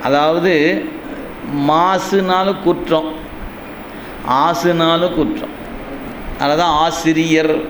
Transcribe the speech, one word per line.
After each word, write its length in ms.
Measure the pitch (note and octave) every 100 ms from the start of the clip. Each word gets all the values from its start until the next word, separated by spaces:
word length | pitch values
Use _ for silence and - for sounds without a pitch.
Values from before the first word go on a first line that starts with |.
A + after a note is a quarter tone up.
அதாவது 800 | B2 C#3+ D3+ E3 F3 D#3+ D#3 G3+ - - - - - - - C#3+ C#3+
மாசுனாலும் 920 | D#3 F3+ F#3+ F#3 G3 F#3 F#3 F#3+ G3
குற்றம், 500 | E3+ E3 - D#3+ D#3 - - - - - - - - - - - -
ஆசுனாலும் 840 | C3 D#3 E3+ F3 E3+ E3 E3 F3
குற்றம், 420 | E3 C3 - - - - - - - - - - -
அதனாலதான் 340 | C#3+ D3+ F3 D3+
ஆசிரியர். 800 | D#3+ D#3+ D#3+ D#3+ E3 D#3 D#3 D#3 D#3